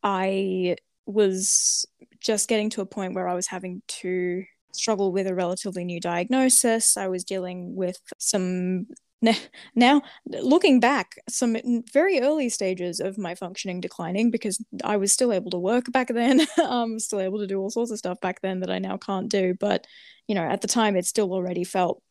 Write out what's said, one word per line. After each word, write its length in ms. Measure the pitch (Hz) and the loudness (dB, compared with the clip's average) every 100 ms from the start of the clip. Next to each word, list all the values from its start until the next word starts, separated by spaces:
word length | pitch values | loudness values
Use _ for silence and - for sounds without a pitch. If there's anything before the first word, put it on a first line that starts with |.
I 720 | - 196 190 190 196 185 180 175 _ _ - | 0 0 0 0 -2 0 0 -2 _ _ -4
was 760 | 208 202 190 190 - - - - _ - _ | 2 2 2 0 2 2 0 -4 _ -20 _
just 300 | - 214 - | -2 -2 2
getting 220 | 220 214 | 0 0
to 100 | 220 | -4
a 60 | 190 | -8
point 280 | - 185 | -6 -6
where 140 | 185 180 | -4 -4
I 60 | |
was 120 | 180 190 | -2 -4
having 360 | 180 190 180 - | -8 -10 -12 -12
to 580 | - 180 185 180 180 190 _ _ | -10 -4 -2 -2 -4 -8 _ _
struggle 400 | - - 208 196 | -6 -2 2 2
with 140 | 185 190 | 0 -2
a 80 | |
relatively 500 | 185 175 185 202 185 | -2 -2 -2 -6 -6
new 160 | 175 175 | -6 -4
diagnosis. 960 | 175 170 180 254 262 254 240 226 - - | -2 -2 0 2 4 4 4 2 2 2
I 120 | 190 | 0
was 160 | 185 | -4
dealing 520 | 185 190 180 180 180 180 | -4 -6 -6 -8 -10 -4
with 220 | 180 185 - - | -4 -6 -16 -6
some, 720 | - 208 185 180 180 185 185 - _ _ | -2 0 0 -2 0 -2 -4 -14 _ _
n-, 140 | 226 214 - - - | 2 2 -2 -20 -6
now, 260 | 233 247 285 - - - | 4 6 6 2 -18 -10
looking 540 | 226 - 320 370 254 | -6 4 4 6 6
back, 360 | 240 277 180 - - | 6 2 -2 -10 -10
some 280 | - 240 220 | -2 0 -2
n-, 280 | 247 240 240 | 0 -2 2
very 280 | 277 359 349 | 2 4 2
early 280 | 254 311 254 | 2 0 0
stages 520 | - 196 185 180 170 | -2 -2 -2 -4 -4
of 180 | 175 196 | -6 -4
my 160 | 180 | -6
functioning 480 | 175 180 190 196 180 | -6 -10 -8 -6 -6
declining, 480 | 170 - 165 185 233 | -6 -6 -4 0 2
because 340 | 220 214 190 - - | 0 -4 -6 -8 -6
I 140 | - 208 | -2 0
was 160 | 196 | 2
still 180 | - 254 | 2 2
able 200 | 196 180 | 2 -2
to 80 | 180 | -4
work 340 | 180 240 247 | 0 0 0
back 160 | 262 247 | -2 0
then, 380 | 233 240 269 302 | 0 4 4 4
<laughs> 80 | - | 2
um, 340 | 320 247 233 220 | 2 2 -2 -4
still 220 | - 208 | -4 -2
able 180 | 190 208 | -2 -4
to 60 | 202 | -4
do 140 | 196 | -2
all 80 | 190 | -2
sorts 220 | - 233 | -2 -4
of 80 | 208 | -4
stuff 200 | 180 180 | -6 -4
back 180 | 185 185 | -4 -4
then 200 | 190 185 | -4 -2
that 100 | 185 | -2
I 80 | 185 | -2
now 180 | 190 185 | -2 -6
can't 320 | - 190 185 | -4 -4 0
do. 240 | 202 185 185 | 2 2 2
But, 260 | 208 190 - - - - - | 0 0 -2 -20 -20 -20 -2
you 80 | |
know, 100 | 202 | 0
at 180 | 165 196 | 0 -2
the 60 | 196 | 0
time, 280 | 240 214 196 | 2 4 4
it 80 | |
still 300 | 175 - 202 | 2 0 0
already 300 | 185 180 180 | 0 -2 -2
felt 380 | 180 196 175 - _ | -2 0 0 0 _